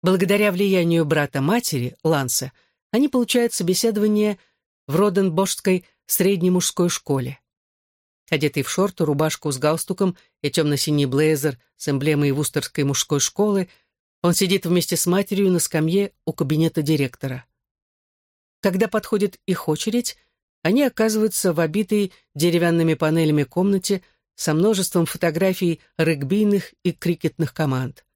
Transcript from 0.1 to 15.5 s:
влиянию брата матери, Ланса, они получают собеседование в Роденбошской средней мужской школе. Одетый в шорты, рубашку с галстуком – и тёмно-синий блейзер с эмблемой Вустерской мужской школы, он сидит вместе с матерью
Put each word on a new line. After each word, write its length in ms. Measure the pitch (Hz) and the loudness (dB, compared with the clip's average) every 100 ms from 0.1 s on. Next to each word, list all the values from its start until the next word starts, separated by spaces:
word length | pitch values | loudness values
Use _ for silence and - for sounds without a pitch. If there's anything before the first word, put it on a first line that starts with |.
| 185 185 202 208 | 0 2 2 2
влиянию 540 | 180 196 190 170 170 156 | 0 2 2 2 2 2
брата 360 | 151 143 139 | 0 0 -2
матери, 560 | 139 226 - 139 123 - | 0 0 0 -4 -4 -4
Ланса, 480 | 160 156 127 - 135 _ _ _ _ | -2 0 0 -4 -6 _ _ _ _
они 180 | 220 285 | 0 2
получают 440 | 254 240 - 233 | 0 0 0 0
собеседование 840 | - 175 185 233 208 214 208 214 196 _ _ _ _ - | -2 -2 0 0 0 0 2 0 -2 _ _ _ _ -4
в 80 | 151 | 0
Роденбошской 920 | 208 190 190 160 196 - - 185 - _ _ | 2 2 0 0 -2 -2 0 -2 -2 _ _
средней 460 | - 185 202 180 | 0 2 2 2
мужской 360 | 180 - - 175 | 2 0 0 -2
школе. 500 | - - 139 127 139 _ _ _ _ _ _ _ _ _ | -2 -4 -4 -4 -10 _ _ _ _ _ _ _ _ _
Одетый 340 | 156 147 147 | -2 0 -2
в 60 | 135 | -4
шорты, 360 | - 196 - 156 | 0 -2 0 -2
рубашку 460 | 143 156 - 156 | 0 -2 -2 -6
с 60 | 131 | -2
галстуком – 600 | 147 160 - 185 190 175 _ _ | 0 0 -4 -2 -2 -2 _ _
и 80 | 147 | -4
тёмно-синий 560 | - 151 143 - 147 139 | 0 0 0 0 0 0
блейзер 520 | 135 156 151 147 131 _ _ | 2 2 2 0 -4 _ _
с 120 | - | -4
эмблемой 420 | 139 143 147 143 | -2 0 2 2
Вустерской 520 | 135 147 - - - | 0 -2 -4 -6 -4
мужской 360 | 139 139 - 147 | -2 -2 -2 -2
школы, 500 | - - 208 196 180 _ _ _ _ _ | -2 -2 0 0 -2 _ _ _ _ _
он 120 | 175 | 0
сидит 320 | 175 190 190 170 | 2 2 0 2
вместе 320 | 180 - 170 | 0 0 -2
с 80 | - | 0
матерью 460 | 180 202 196 196 | 0 0 0 2